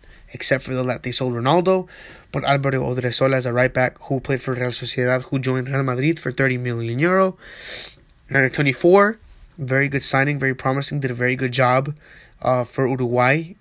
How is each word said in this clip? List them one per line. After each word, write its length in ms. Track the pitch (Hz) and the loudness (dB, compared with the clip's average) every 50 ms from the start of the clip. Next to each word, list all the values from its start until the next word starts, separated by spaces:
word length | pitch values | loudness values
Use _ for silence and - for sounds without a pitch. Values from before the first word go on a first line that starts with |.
| - - - - - - - | -20 -20 -20 -20 -20 -16 -10
except 300 | - - - 143 131 - | -8 -2 0 0 0 -2
for 100 | - 131 | -2 -4
the, 120 | 127 127 | -2 -2
that 180 | 127 120 107 - | -2 -4 -4 -6
they 80 | 127 | -6
sold 240 | 120 - 135 127 120 | -4 -2 -2 -2 -2
Ronaldo. 540 | 117 117 131 151 180 175 180 190 185 180 180 - - - - - - - _ - | 0 2 4 4 4 4 4 2 0 0 -4 -12 -20 -20 -20 -20 -20 -16 _ -6
But 120 | 147 131 | -4 0
Alvaro 380 | 135 139 139 135 139 135 131 139 131 127 | 0 0 2 2 0 0 0 -2 -2 -2
Odriozola 460 | 127 127 123 117 - 139 135 135 131 | -2 -2 -2 0 0 2 2 2 2
is 80 | 123 | 0
a 60 | 127 117 | 0 0
right 200 | 123 127 127 - | 2 2 2 2
back 240 | 127 127 123 - - - | 0 0 0 -2 -6 -6
who 180 | - 143 131 | -4 -4 -4
played 220 | 127 - 139 127 - | -2 -2 -2 -2 -2
for 100 | - 127 | -4 -4
Real 180 | 123 123 123 | -2 -2 -4
Sociedad, 520 | 120 - 131 123 - - 127 123 127 127 123 | -4 -4 -6 -4 -2 0 0 2 0 0 -2
who 160 | - - 135 | -2 -4 -2
joined 300 | 123 131 127 131 123 127 | 0 0 -2 -2 -2 -2
Real 140 | 139 135 139 | -2 -2 0
Madrid 360 | 131 123 123 131 151 165 160 | 0 0 0 0 0 0 -2
for 120 | - 139 127 | -4 -4 -2
thirty 260 | - 135 135 127 123 | 0 0 0 0 0
million 400 | 123 123 120 117 117 113 117 123 | -2 -4 -4 -2 -4 -4 -2 0
euro. 400 | 151 175 185 190 190 190 185 - - - - - - - - - - - - - - - _ _ _ - | 2 2 4 4 2 2 0 -4 -12 -20 -20 -18 -14 -12 -10 -10 -12 -12 -16 -20 -20 -20 _ _ _ -2
And 160 | - 135 131 | 0 2 2
at 80 | 131 - | 2 2
twenty-four, 640 | - 147 139 127 - - 175 180 202 202 208 226 - - - - - - - _ | 0 0 0 0 2 4 6 8 8 6 4 2 -4 -12 -20 -20 -20 -20 -20 _
very 320 | - 147 123 131 131 139 139 | -10 -6 -2 0 0 0 0
good 140 | 139 139 - | -2 -2 -2
signing, 360 | - - 135 135 143 147 139 | 0 0 2 2 0 0 0
very 160 | 135 135 127 | -2 -2 -2
promising, 460 | 127 - 135 131 139 139 - 151 147 | -2 -2 -2 -2 -2 -2 -4 -4 -4
did 100 | 135 131 | -4 -4
a 40 | 123 | -2
very 220 | 117 123 123 127 | -2 -2 -2 0
good 160 | 127 131 127 120 | -2 -2 -2 0
job, 440 | 127 131 123 127 131 139 156 147 - - - - - - - _ _ - | 2 2 4 4 2 0 -2 -6 -10 -14 -20 -20 -20 -20 -20 _ _ -2
uh, 220 | - 127 123 123 | 0 0 0 -2
for 220 | - - - 135 | -4 -2 -2 0
Uruguay 680 | 120 135 127 127 120 120 123 123 123 139 156 165 165 190 - | 0 0 -2 -2 0 2 4 4 4 4 2 0 -4 -12 -14